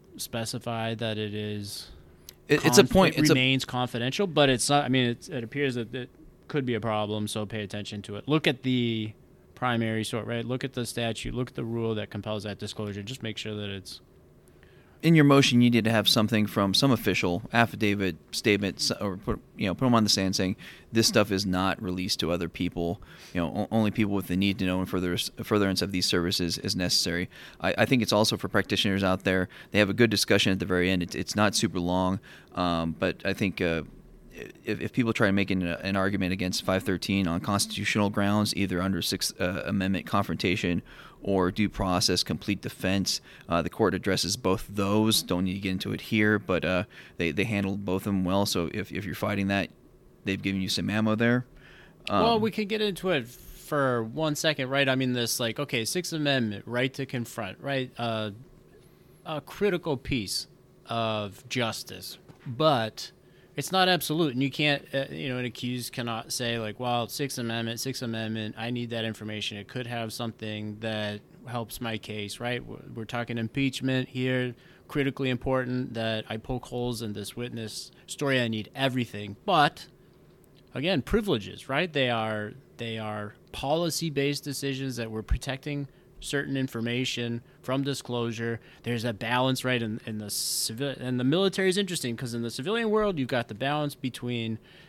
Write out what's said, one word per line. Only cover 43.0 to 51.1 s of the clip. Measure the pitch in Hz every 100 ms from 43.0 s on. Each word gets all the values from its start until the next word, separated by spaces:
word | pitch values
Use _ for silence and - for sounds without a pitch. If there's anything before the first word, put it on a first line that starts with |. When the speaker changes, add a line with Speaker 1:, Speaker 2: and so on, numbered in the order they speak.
| 90 - - - -
Speaker 2:
uh, | 85
the | 82
court | - 104
addresses | 90 101 92 85 107
both | 92 98 -
those. | 101 98 104 110 107
Don't | - 87
need | 92
to | 98
get | 98
into | 95 104
it | 101
here, | - 110 107 107
but, | - 87
uh, | 85 92 104 - - -
they, | 85
they | 71
handled | 104 104 98 101
both | 101 95
of | 104
them | 98
well. | 90 98 101
So | 90 82
if, | - 98
if | 87
you're | 98
fighting | - 101 101 98
that, | 98 - - - - - -
they've | - 95
given | 98 98
you | 92
some | - 95
ammo | 107 110